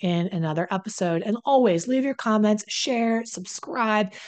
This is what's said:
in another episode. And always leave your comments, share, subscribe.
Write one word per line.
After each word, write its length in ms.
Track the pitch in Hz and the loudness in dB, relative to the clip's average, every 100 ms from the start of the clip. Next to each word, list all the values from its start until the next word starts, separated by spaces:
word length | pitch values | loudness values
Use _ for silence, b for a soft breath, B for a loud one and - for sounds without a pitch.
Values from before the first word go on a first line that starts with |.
in 260 | 180 170 170 | 0 0 0
another 340 | 180 160 156 175 | -2 -2 -2 -2
episode. 540 | 190 220 - 180 165 208 | -4 -6 -4 -2 0 -2
And 120 | 226 - | -2 2
always 420 | 269 233 170 226 | 4 6 2 2
leave 160 | 262 | 0
your 100 | 269 | 0
comments, 520 | 269 233 214 214 208 - | -2 0 4 4 2 -2
share, 560 | - - 240 226 226 | -6 -2 0 0 0
subscribe. 920 | 233 - 180 - - 254 220 214 202 B | -4 -12 -12 -12 -8 -2 0 2 0 B